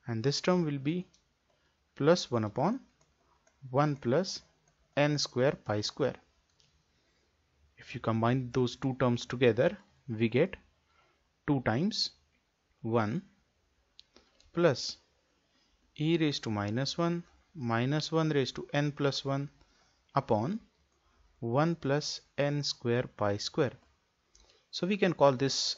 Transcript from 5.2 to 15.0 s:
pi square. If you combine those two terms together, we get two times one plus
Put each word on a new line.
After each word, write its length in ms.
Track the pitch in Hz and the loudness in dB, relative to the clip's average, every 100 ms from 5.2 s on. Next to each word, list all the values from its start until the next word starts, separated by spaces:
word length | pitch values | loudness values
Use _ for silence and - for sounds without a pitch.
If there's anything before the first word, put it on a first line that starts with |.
| - 120 131 | -2 2 0
pi 300 | 160 - 104 | 0 -4 -4
square. 340 | - - 127 - _ _ _ _ _ _ _ _ _ _ _ _ _ _ _ _ | -4 -2 -4 -4 _ _ _ _ _ _ _ _ _ _ _ _ _ _ _ _
If 160 | - | -14
you 80 | 117 | -6
combine 480 | - 113 117 131 123 | -2 2 2 0 -2
those 240 | 127 123 - | 0 0 -2
two 200 | 135 127 | -6 0
terms 260 | 127 120 - | 0 0 -4
together, 520 | 123 123 107 165 202 - _ - | 2 4 4 2 0 -14 _ -10
we 200 | 110 113 | -2 0
get 300 | 123 185 - _ _ _ _ _ _ _ _ - | 2 0 -4 _ _ _ _ _ _ _ _ -2
two 140 | 139 | 0
times 480 | 123 113 196 - - - _ _ _ _ _ _ | 0 0 -2 -2 -6 -8 _ _ _ _ _ _
one 400 | 113 117 104 151 - _ _ _ _ _ _ - _ - _ _ _ | -2 0 0 -4 -8 _ _ _ _ _ _ -20 _ -20 _ _ _
plus 440 | 170 170 120 - - | 2 2 2 -4 -12